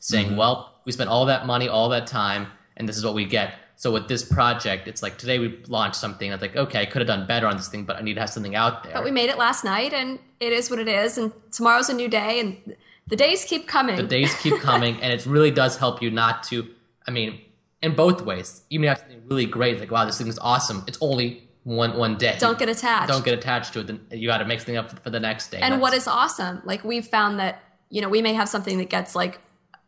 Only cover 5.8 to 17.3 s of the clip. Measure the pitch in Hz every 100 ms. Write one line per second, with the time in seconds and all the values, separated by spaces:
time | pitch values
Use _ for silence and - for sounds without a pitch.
5.8 | 101 - 107 92 98 95 101 123 135 110
6.8 | 104 135 113 98 95 117 110 95 95 107
7.8 | 95 95 107 104 107 113 101 104 117 120
8.8 | - 247 277 262 240 269 240 269 196 202
9.8 | 277 285 254 262 - - 240 240 240 233
10.8 | 220 202 226 247 220 - - - 233 240
11.8 | 254 247 240 220 208 240 208 190 208 -
12.8 | _ _ - 220 294 370 - 330 - -
13.8 | 254 185 107 127 143 - 151 139 135 120
14.8 | 117 113 127 120 131 147 151 135 131 -
15.8 | 127 120 117 113 113 - - 120 113 -
16.8 | _ _ - 123 110